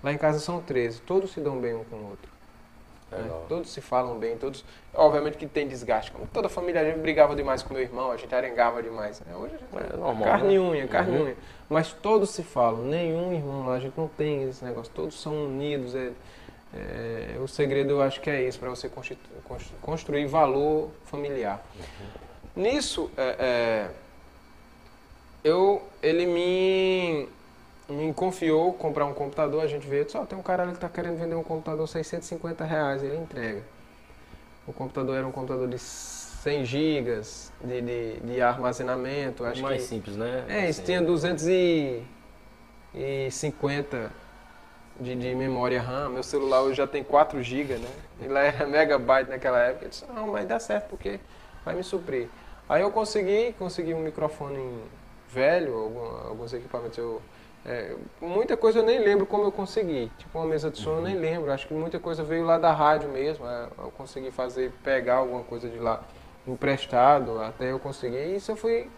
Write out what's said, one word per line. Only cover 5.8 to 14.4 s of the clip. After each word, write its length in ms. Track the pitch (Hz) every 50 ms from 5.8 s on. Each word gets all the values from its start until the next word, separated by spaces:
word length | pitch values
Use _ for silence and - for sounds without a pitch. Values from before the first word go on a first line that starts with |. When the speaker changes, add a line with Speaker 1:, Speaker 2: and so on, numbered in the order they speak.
| 120 110 117 110 - -
Speaker 1:
Como 160 | - - -
toda 220 | - - 240 - -
família, 320 | - 185 175 175 170 165
a 40 | 156
gente 160 | 151 160 160
brigava 360 | 156 156 156 151 151 143 147
demais 260 | 143 143 139 131 131
com 120 | - - 135
meu 80 | 131
irmão, 280 | 131 120 120 123 131 127
a 60 | 120
gente 180 | 110 117 117 127
arengava 480 | 127 127 131 120 117 120 120 120 120
demais, 380 | 113 117 113 110 104 104 107 -
né? 140 | - - 87
Hoje 200 | 87 - - -
a 20 | 302
gente 340 | 254 - - - - -
Speaker 2:
É 40 | - -
normal, 260 | - - - 220 214
Speaker 1:
carne 300 | 214 226 202 - 196 196
e 40 | 190
Speaker 2:
né? 60 | 185 180
Speaker 1:
unha, 180 | 165 147 135 131
carne 240 | - - 180 185
e 60 | 170 143
Speaker 2:
Uhum. 60 | 156
Speaker 1:
unha. 100 | 135 123 - - - - - - -
Mas 240 | 147 156 160 -
todos 380 | - - - 202 220 220 196 196
se 120 | - -
falam, 420 | 165 - - 131 120 117 110 113 123
nenhum 460 | 131 151 170 175 165 160 165 175 180 180
irmão 320 | 160 143 139 135 139 131
lá, 80 | 127 127
a 40 | 127
gente 120 | 131 135 131 -
não 100 | 160 151
tem 360 | - - 151 151 147 139